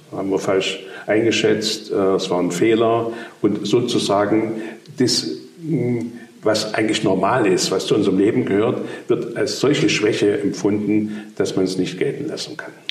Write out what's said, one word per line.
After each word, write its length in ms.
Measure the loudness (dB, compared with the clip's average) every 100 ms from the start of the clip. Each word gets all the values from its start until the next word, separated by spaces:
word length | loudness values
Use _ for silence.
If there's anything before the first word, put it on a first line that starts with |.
| -12 -6
haben 140 | -2
wir 80 | 0
falsch 420 | 2 0 0 -4 -10 -10 0
eingeschätzt, 840 | 2 2 2 2 2 0 -6 -4
äh, 240 | 0 2
es 160 | 2 0
war 80 | 0
ein 140 | 0
Fehler.“ 580 | 2 2 4 4 2 0 -6 -12 -4
Und 240 | -2 0 0
sozusagen 840 | 0 2 0 2 2 2 2 0 -4 -8 -14 -12 -2
das, 300 | 0 0 -2 -8 -12 -12
mh, 420 | -4 -2 0 -2 -4 -10 -18 -6
was 300 | -2 0 -2
eigentlich 300 | -2 0 0
normal 420 | 2 2 2 2 2
ist, 240 | 2 0
was 160 | -2 2
zu 80 |
unserem 240 | 2 4 4
Leben 260 | 4 2 2
gehört, 340 | 2 2 0 -4 -8 -2
wird 300 | -2 -2 -4
als 240 | -4 0
solche 280 | 2 4 2
Schwäche 520 | 2 0 2 2 2
empfunden, 800 | -2 -2 0 0 0 0 0 -4 -10 -4
dass 180 | -2
man 120 | 0 0
es 120 | 0
nicht 220 | -4 -2
gelten 260 | -4 -4 -6
lassen 300 | -8 -10 -12
kann. 160 | -14 -14 -10